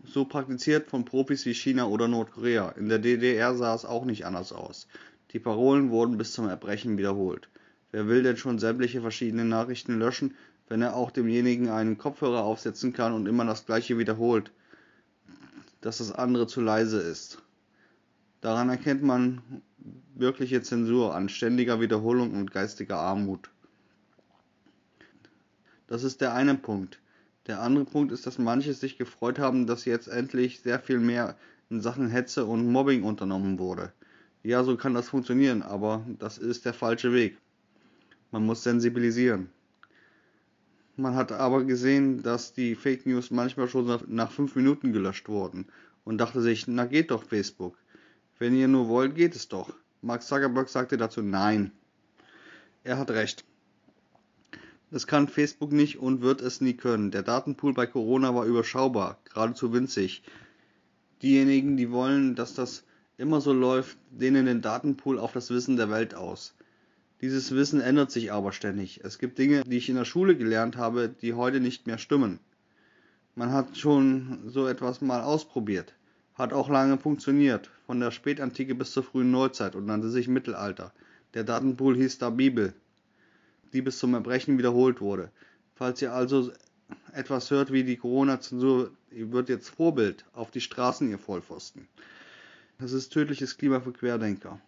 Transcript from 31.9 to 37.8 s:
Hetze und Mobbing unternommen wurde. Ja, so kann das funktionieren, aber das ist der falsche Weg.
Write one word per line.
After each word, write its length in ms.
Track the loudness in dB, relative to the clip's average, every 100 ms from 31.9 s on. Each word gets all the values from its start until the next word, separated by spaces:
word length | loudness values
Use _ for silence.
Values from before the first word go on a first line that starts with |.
| -2 -2
Hetze 360 | 0 -2 -2 -2
und 260 | 0 2
Mobbing 320 | 4 4 2
unternommen 560 | 0 -2 -4 -2 -2 -2
wurde. 340 | -4 -6 -10 -14 -20 _ _ _
Ja, 220 | 0 2
so 120 | 2 0
kann 180 | 0 -2
das 140 | -2
funktionieren, 520 | -4 0 4 4 2
aber 420 | -2 -4 -2 -4 -6 -10
das 220 | -10 -6
ist 260 | -6 -4 -6
der 80 |
falsche 400 | -4 -2 0 2
Weg. 240 | 4 2 -2 _ _ _ _